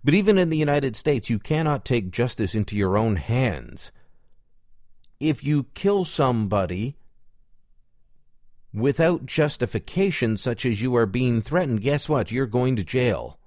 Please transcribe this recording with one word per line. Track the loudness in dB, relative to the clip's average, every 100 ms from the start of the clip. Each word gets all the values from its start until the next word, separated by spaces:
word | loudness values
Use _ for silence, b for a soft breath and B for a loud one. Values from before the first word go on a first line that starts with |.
But | 4
even | 4 4 4
in | 4
the | 2
United | 2 0 0 -2
States, | 0 0 0
you | -4
cannot | 0 0 0 -2
take | 0 -2 0
justice | -2 -2 0 -2
into | -2 -2 0
your | 2 2
own | 2 0
hands. | 0 0 0 -2 -10 -16 -16 -20 -20 -20 -20 -20 _ -20 _ -20 -20 -20 -20 _
If | -2 0
you | 0 0 0
kill | -2 0 2 0
somebody | 0 2 2 0 0 0 -4 -6 -8 -20 _ -20 _ _ -20 _ -20 _ _ _ -20 _ -20 -20 -20 -12
without | 0 0 4 2 2 -4
justification, | 0 0 0 -4 -4 -4 0 0 0 -2 0
such | -2 -2
as | -2 -2
you | 0 2
are | 2
being | 2 0 0
threatened, | 0 0 0 0
guess | 0 -2 0
what? | 0 0
You're | -2 0
going | 0 0 0
to |
jail. | -2 0 0 0 -6 -16